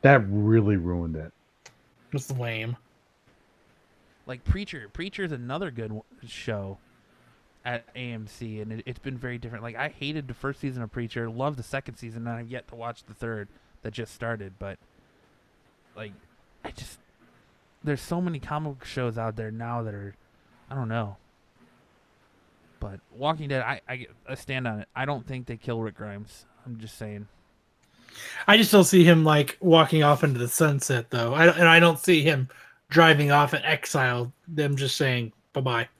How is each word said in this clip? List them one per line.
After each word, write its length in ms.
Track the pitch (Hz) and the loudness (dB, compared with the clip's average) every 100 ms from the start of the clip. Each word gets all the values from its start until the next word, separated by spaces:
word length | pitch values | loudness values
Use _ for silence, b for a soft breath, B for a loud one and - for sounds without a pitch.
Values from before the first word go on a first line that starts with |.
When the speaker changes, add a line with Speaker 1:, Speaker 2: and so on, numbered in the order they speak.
Speaker 1:
That 220 | 135 135 98 | 8 6 4
really 460 | 104 104 113 104 98 | 0 4 4 4 2
ruined 380 | 85 87 82 80 | 0 -4 -4 -6
it. 160 | 78 _ _ _ - _ _ _ _ | -10 _ _ _ -20 _ _ _ _
Speaker 2:
It's 160 | 143 - | -10 -8
lame. 460 | 127 120 110 113 123 _ _ _ _ _ _ _ _ _ _ _ _ _ _ - | -8 -6 -6 -6 -10 _ _ _ _ _ _ _ _ _ _ _ _ _ _ -16
Speaker 3:
Like 160 | 127 | -12
Preacher. 440 | - 190 202 151 104 | -4 -4 -4 -12 -14
Preacher 300 | - 185 202 | -10 -10 -6
is 80 | 185 | -6
another 400 | 139 120 147 185 | -6 -8 -8 -8
good 160 | 117 110 | -8 -10
w-, 160 | 107 - _ 117 | -10 -14 _ -20
show 500 | - - 107 98 95 _ _ _ _ _ _ _ _ 123 | -12 -8 -8 -8 -14 _ _ _ _ _ _ _ _ -10
at 200 | 120 117 123 | -10 -12 -14
A 160 | 123 | -12
M 160 | 113 107 | -10 -14
C, 320 | - 117 107 | -14 -12 -10
and 100 | 107 | -10
it, 120 | 113 127 | -10 -12
it's 140 | 120 | -12
been 180 | 135 127 | -12 -10
very 220 | 123 120 | -10 -10
different. 240 | 117 113 | -12 -12
Like, 120 | 117 113 | -12 -8
I 140 | 147 | -10
hated 380 | - 143 156 135 | -8 -8 -8 -10
the 80 | 120 | -8
first 240 | 139 139 | -8 -6
season 240 | 143 127 | -8 -8
of 80 | 113 | -10
Preacher, 360 | 127 117 123 117 | -8 -10 -8 -8
loved 300 | 113 139 135 | -6 -6 -6
the 60 | |
second 320 | 110 135 - 117 | -8 -10 -10 -16
season, 320 | 117 113 117 | -14 -12 -10
and 100 | 117 | -10
I've 100 | 117 | -12
yet 180 | 123 - | -14 -16
to 80 | 117 | -14
watch 280 | 117 117 - | -14 -14 -20
the 100 | 104 | -12
third 320 | 117 110 101 _ _ _ | -10 -8 -12 _ _ _
that 100 | 113 | -14
just 200 | 117 110 | -10 -12
started. 400 | - 117 113 98 95 | -8 -8 -8 -10 -14
But, 180 | 101 95 _ _ _ _ _ _ _ _ _ _ _ - | -14 -14 _ _ _ _ _ _ _ _ _ _ _ -18
like, 180 | 107 95 _ _ _ _ | -18 -18 _ _ _ _
I 60 | - | -18
just, 300 | - - - _ _ _ _ _ _ _ _ | -16 -18 -20 _ _ _ _ _ _ _ _
there's 180 | 147 139 | -6 -6
so 200 | - 175 | -4 -6
many 180 | 180 156 | -4 -8
comic 380 | - 151 156 135 | -8 -8 -8 -12
book 80 | - | -12
shows 320 | 135 123 113 | -6 -6 -4
out 180 | 113 110 | -8 -8
there 140 | 110 | -10
now 320 | 110 117 120 | -10 -8 -6
that 120 | 113 104 | -6 -10
are, 180 | 101 98 _ _ _ _ _ | -14 -18 _ _ _ _ _
I 60 | 135 | -8
don't 120 | 117 | -4
know. 280 | 113 104 98 _ _ _ _ _ _ _ _ _ _ _ _ _ _ _ _ | -4 -6 -10 _ _ _ _ _ _ _ _ _ _ _ _ _ _ _ _
But 200 | 101 98 _ | -14 -14 _
Walking 360 | 110 139 160 147 | -6 -4 -4 -2
Dead, 140 | 135 | -4
I, 180 | 117 139 - | -4 -8 -8
I, 160 | 127 123 - - | -12 -12 -20 -14
I 60 | 131 | -14
stand 320 | - 131 127 | -8 -4 -4
on 140 | 107 | -6
it. 60 | - 131 | -10 -8
I 100 | 135 | -6
don't 200 | 139 - | -6 -8
think 220 | 127 120 | -12 -10
they 100 | 113 | -12
kill 240 | - 117 | -6 -6
Rick 140 | 110 104 | -6 -10
Grimes. 500 | 104 101 107 - _ _ | -14 -14 -16 -20 _ _
I'm 140 | 127 113 | -16 -14
just 220 | 110 - | -16 -14
saying. 280 | 107 104 104 _ _ _ _ _ _ B B B B B B | -12 -12 -16 _ _ _ _ _ _ B B B B B B
Speaker 2:
I 80 | 214 | 6
just 140 | 220 | 8
don't 120 | 208 175 | 8 8
see 180 | 190 | 8
him, 200 | 170 165 156 | 10 8 6
like, 320 | 151 135 - | 4 2 -2
walking 440 | 185 165 156 160 | 6 6 8 4
off 200 | 147 143 | 4 4
into 160 | 151 123 | 2 0
the 80 | 120 | -2
sunset, 600 | - 156 139 - 127 113 | 2 2 2 0 -2 -2
though. 240 | 127 117 | -4 -2
I, 140 | 139 170 | 6 6
and 200 | 160 170 | 8 8
I 120 | 165 | 8
don't 200 | 170 151 | 6 4
see 220 | - 165 | 2 4
him 260 | 151 143 131 b b b _ | 4 0 -4 b b b _
driving 420 | 151 160 151 147 | 6 8 8 6
off 220 | 147 139 | 4 4
in 80 | 147 | 0
exile, 680 | 160 151 - 147 131 123 123 - - | -2 -4 -2 0 0 0 -6 -10 -10
them 300 | 156 147 139 | -4 -2 -2
just 180 | 135 - | -4 -2
saying, 380 | 139 123 113 _ _ | 0 -2 -6 _ _
"Bye-bye." 380 | - 131 117 113 _ | -6 -2 -2 -4 _